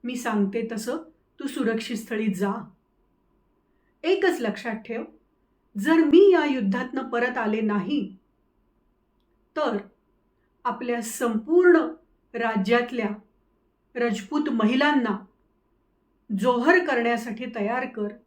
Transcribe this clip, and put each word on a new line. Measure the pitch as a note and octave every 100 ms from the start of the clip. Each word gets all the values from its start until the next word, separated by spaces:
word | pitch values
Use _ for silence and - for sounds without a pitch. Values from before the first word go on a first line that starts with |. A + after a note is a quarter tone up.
मी | A#3+ B3
सांगते | B3 G#3 G3 A3+ A3+
तसं | A3 B3 D#4+ - _ _ _
तू | C#4
सुरक्षित | D4+ A3+ A3+ - A3+
स्थळी | - G#3+ A3
जा. | F3+ G3+ A3 - _ _ _ _ _ _ _ _ _ _ _ _ _
एकच | D#4+ F#4+ F#4 -
लक्षात | A3+ - A#3+ G#3+
ठेव, | - A3 - _ _ _ _ _ _ G#3
जर | A3+
मी | E4 D#4 E4 G4+
या | F4
युद्धातनं | D4 C4 G3 B3 B3+ C4+ B3
परत | A#3 B3+ B3
आले | G#3+ A3
नाही, | G#3+ G#3 F3+ D4 G3 - _ _ _ _ _ _ _ _ _ _ _ _ _ D#4+
तर | C#4 G#3 G3+ _ _ _ _ _ _ _
आपल्या | A#3+ A3+ B3 A#3+
संपूर्ण | A3+ - A#3+ A3 - F4 F4+ D#4+ - - _ _ _
राज्यातल्या | A#3 A#3 G#3+ F#3+ A#3+ A#3+ B3 G#3 G#3 _ _ _ _ _ _ _
रजपूत | B3 A#3+ G3 - D4 D4+
महिलांना | A#3 G#3+ C4 D4 C#4+ A3+ G3 - _ _ _ _ _ _ _ _ _ _ G3
जोहर | B3 A#3+ C#4 F4+ E4
करण्यासाठी | B3 A#3 A#3 A#3 A3+ B3
तयार | A3+ G3+ B3+ B3+
कर | A3 G#3 -